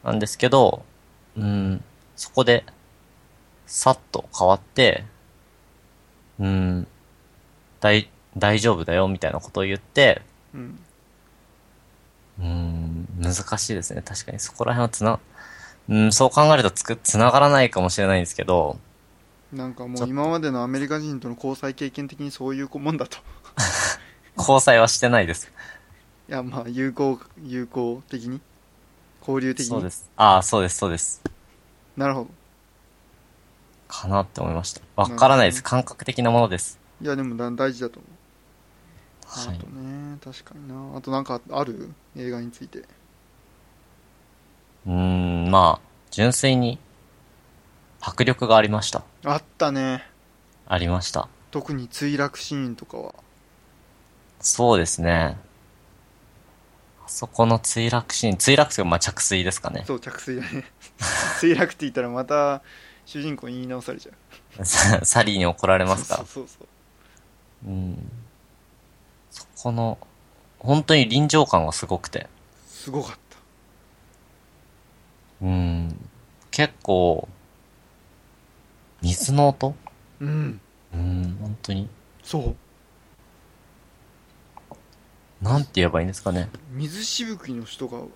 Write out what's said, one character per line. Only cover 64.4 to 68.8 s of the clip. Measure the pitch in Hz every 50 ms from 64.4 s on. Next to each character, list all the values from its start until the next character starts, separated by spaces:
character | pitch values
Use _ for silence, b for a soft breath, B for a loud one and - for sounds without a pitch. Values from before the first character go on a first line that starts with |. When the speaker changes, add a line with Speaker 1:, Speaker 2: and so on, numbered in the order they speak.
| _ _ - -
Speaker 2:
う。 | 95
Speaker 1:
<laughs> |
サ-、 | 87 - - 90 98 101 - -
サ | - - 117
リ | 110 107 101
ー | 95
に | 90
怒 | 85 85 - -
ら | 95 95
れ | 92 92
ま | 92 95 98
す | - -
か | -
ら。 | - -
Speaker 2:
そ |
う |
そ | - - 139
う | 131 -
そ | - _ -
う | _ _ _ _ _ _ b b b b b b _ _ _ _ _ _ _ -
そ | 95
う。 |
Speaker 1:
う |
ん。 | 95 95 92 92 87 - - - 117 117 117 - _ _ _ _ _ _ _ _ _ _